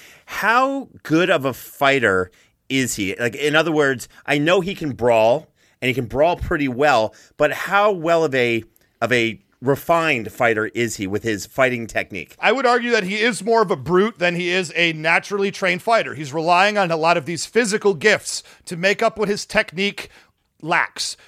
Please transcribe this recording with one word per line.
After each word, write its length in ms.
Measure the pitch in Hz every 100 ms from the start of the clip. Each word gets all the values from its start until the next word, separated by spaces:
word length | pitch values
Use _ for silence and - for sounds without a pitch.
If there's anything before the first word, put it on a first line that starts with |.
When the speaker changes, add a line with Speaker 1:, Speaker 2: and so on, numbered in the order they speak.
| - -
Speaker 1:
How 640 | - - 196 240 269 277 233 -
good 260 | - 156 180
of 140 | 165
a 100 | 135
fighter 800 | 120 - - 139 139 113 95 92 _ _ _ _
is 280 | 131 123 -
he? 180 | 95
Like, 220 | 95 120 -
in 180 | 147
other 160 | 151 165
words, 380 | 151 139 123 - - -
I 120 | 147
know 220 | 151 190
he 140 | 175
can 160 | 175 156
brawl, 560 | 104 120 113 110 143 - _ _ _
and 60 | 123
he 80 |
can 120 | 127 117
brawl 280 | 123 165
pretty 320 | 170 - 170 139
well, 480 | 120 147 123 110 - - -
but 160 | 147
how 400 | 135 - 196 208
well 320 | 190 160 170
of 100 | 156
a, 300 | 131 120 117 110 _ _ _
of 120 | 117
a 280 | 123 113 107 _ _
refined 680 | 123 135 - 170 160 127 104
fighter 360 | - 120 107 110
is 220 | - 120 -
he 100 | 95
with 160 | 104
his 240 | 113 101 -
fighting 400 | - 131 123 113
technique? 500 | 110 98 98 73 -
Speaker 2:
I 140 | 185
would 140 | 254 247
argue 240 | 247 240
that 140 | 226
he 160 | 180 214
is 220 | 220 202
more 200 | 196 226
of 80 | 196
a 60 | 170
brute 420 | 127 180 214 -
than 180 | 175 175
he 140 | 175
is 200 | 185 170 165
a 160 | 170
naturally 580 | 160 156 180 - 202 196
trained 300 | - 185 175
fighter. 340 | - 226 139
He's 180 | 117 147
relying 440 | 156 160 175 202 208
on 140 | 180
a 60 | 165
lot 200 | 160 175
of 80 |
these 220 | 127 135 -
physical 480 | 220 240 208 202
gifts 480 | 170 214 190 - - - - -
to 100 | 175
make 260 | 190 202
up 160 | 226 214
what 120 | 202
his 160 | 208 -
technique 640 | 208 208 160 202 - - - _ _ _ _
lacks. 560 | 151 170 113 - - -